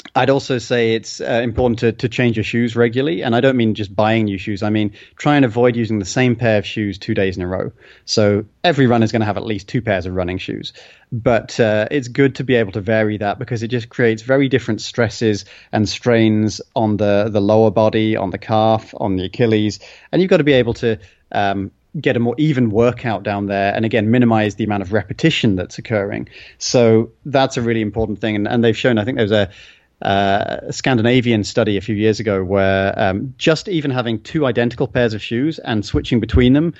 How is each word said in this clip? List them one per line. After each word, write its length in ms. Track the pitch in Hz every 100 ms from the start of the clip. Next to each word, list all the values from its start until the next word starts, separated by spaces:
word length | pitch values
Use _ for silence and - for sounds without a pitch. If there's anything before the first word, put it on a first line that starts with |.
| - -
I'd 140 | 127
also 280 | 139 - 127
say 380 | - 123 117 113
it's, 260 | - -
uh, 180 | 127 120
important 380 | 120 120 127 113
to, 140 | 117
to 160 | 107 120
change 260 | - 123 113
your 80 |
shoes 320 | 104 117 120 117
regularly. 480 | 117 117 139 180
And 100 | 135
I 60 | 117
don't 160 | 131 127
mean 180 | 113
just 220 | 104 101 98
buying 300 | 107 113 107
new 120 | 98
shoes. 240 | 104 101
I 80 | 107
mean, 220 | 107 107 - - _
try 220 | 151 147
and 80 | 131
avoid 320 | 113 123 117
using 200 | 110 107
the 80 | 92
same 300 | - 127 117
pair 220 | 120 107
of 80 | 98
shoes 320 | - 104 95
two 160 | -
days 240 | 107 95 98
in 40 |
a 60 | 90
row. 240 | 92 117 - - -
So 400 | - - 104 101 104 _ 180
every 200 | 143 127
runner's 280 | 120 110
gonna 120 | 117 107
have 120 | 101
at 80 | -
least 240 | 104 -
two 120 | 127
pairs 240 | 110 98 90
of 80 |
running 260 | 92 90 92
shoes. 340 | - 104 - - - - _
But, 440 | 117 120 113 - -
uh, 300 | 117 107 107
it's 200 | 147 123
good 260 | 123 139 -
to 80 |
be 120 | 131 123
able 180 | 107
to 80 | 110
vary 360 | 95 110 107 104
that, 200 | 104 95
because 240 | 113 117
it 60 | 113
just 180 | 123 113
creates 360 | - 117 110
very 260 | 110 135 135
different 320 | 127 - 107
stresses 640 | - - 113 - 113 104 - - _
and 160 | 110 101
strains 720 | - 123 117 113 107 107 92 - -
on 220 | 110 104
the, 320 | 104 101 110
the 100 | 104
lower 300 | 101 107 110
body, 460 | 104 107 110 110 110
on 120 | 95
the 80 | -
calf, 560 | - 110 110 110 - -
on 180 | 110 95
the 80 |
Achilles. 560 | 90 - 120 110 107 98 - - -
And 100 | 151
you've 80 | 185
gotta 140 | 185
be 100 | 147
able 200 | 135 117 113
to, 240 | 120 110 - _ _
um, 400 | - 101 98 98 - _ 160
get 180 | 139 127
a 20 |
more 160 | 117 120
even 340 | 156 127 120
workout 520 | 104 120 117 123 101
down 220 | - 101 101
there, 280 | 98 98
and 120 | 104 113
again, 260 | 117 107
minimize 440 | 123 120 110 107 98
the 80 | 107
amount 180 | 101
of 80 | 92
repetition 640 | 107 - - 165 - 123 92
that's 220 | 90 -
occurring. 500 | - 110 98 107 62 - - -
So 540 | - 131 117 113 117 _
that's 320 | - 135 135 131
a 60 |
really 200 | 117 113
important 380 | 107 110 110 101
thing. 160 | 113 104
And, 120 | 104
and 160 | 117
they've 120 | 117 107
shown, 220 | 135 113
I 80 | 104
think 120 | 135
there 80 | 107
was 60 |
a, 180 | 104 98 - - - _ _
uh, 720 | - 98 98 98 - - -
Scandinavian 720 | - - 127 113 127 117 110 95
study 320 | - 110 101
a 40 |
few 140 | 92 104
years 240 | 107 104
ago 240 | 107 98
where, 500 | 92 98 98 98 98 -
um, 360 | 101 95 131 -
just 320 | - 156 -
even 220 | 175 143
having 280 | 127 123 113
two 260 | - 160 139
identical 420 | 117 120 120 139
pairs 260 | 127 120
of 80 | 107
shoes 380 | - 117 147 156
and 260 | - 113 101
switching 340 | 151 - 120
between 320 | 107 - 123
them 200 | 139 165 -